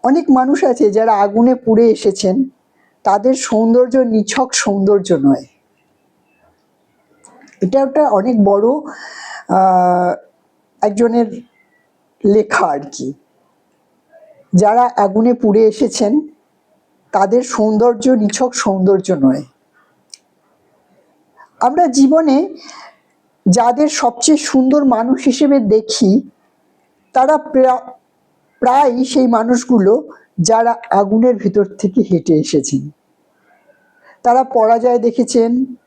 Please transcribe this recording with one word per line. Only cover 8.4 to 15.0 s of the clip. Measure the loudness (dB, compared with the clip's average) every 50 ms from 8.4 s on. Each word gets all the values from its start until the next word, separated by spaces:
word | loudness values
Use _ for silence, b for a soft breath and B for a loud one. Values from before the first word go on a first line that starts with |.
| 2
বড়, | 4 2 2 2 0 0 -2 -6 B B B B B B B B B B B B -2 0
আহ, | 2 2 2 2 2 2 2 0 0 0 -2 -4 -6 -12 _ _ _ _ _ _ _ _ _ _ _
একজনের | -4 -4 0 0 -2 0 2 0 -2 -2 -6 -18 -20 _ _ _ _ _ _ _ _ _ _ _ _ _ _ _ 0
লেখা | 2 2 2 0 0 -2 -2 -2
আর | -2 -4 -6 -8 -12
কি। | -14 -12 -12 -12 -12 _ _ _ _ _ _ _ _ _ _ _ _ _ _ _ _ _ _ _ _ -20 -20 _ -20 _ _ _ -2
যারা | 0 0 2 2 2 0 0 0
আগুনে | -2